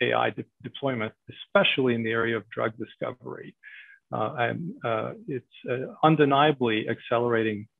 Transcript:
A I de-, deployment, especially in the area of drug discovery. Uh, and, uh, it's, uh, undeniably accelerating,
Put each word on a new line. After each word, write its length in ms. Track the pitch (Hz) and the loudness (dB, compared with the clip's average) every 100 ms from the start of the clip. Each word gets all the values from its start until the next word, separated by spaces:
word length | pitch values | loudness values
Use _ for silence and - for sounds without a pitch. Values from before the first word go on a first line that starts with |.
A 100 | 120 | 0
I 200 | 117 120 | 2 0
de-, 120 | 107 123 _ | -2 -12 _
deployment, 520 | 123 - 135 123 107 - - | -16 -6 -4 -4 -6 -8 -20
especially 680 | - - 202 190 - 131 117 | -20 -2 2 2 2 2 2
in 80 | |
the 80 | 113 | 0
area 240 | 117 113 113 | 0 0 -2
of 80 | - | -6
drug 240 | - 117 113 | -6 -4 -6
discovery. 800 | 113 - 123 - 127 - - - - - - - _ | -12 -8 -8 -8 -14 -14 -16 -20 -20 -20 -20 -20 _
Uh, 220 | 120 110 147 | -6 -4 -2
and, 360 | 120 117 170 277 | -2 -4 -8 -8
uh, 300 | 120 110 120 214 208 | -4 -4 -4 -8 -8
it's, 160 | 131 - - - | -10 -10 -14 -8
uh, 220 | 123 135 - | -6 -6 2
undeniably 840 | 156 156 143 139 151 143 123 110 120 | 4 6 6 6 4 4 2 2 0
accelerating, 760 | 113 - 117 120 113 110 104 110 | -6 -2 0 2 2 0 -2 -8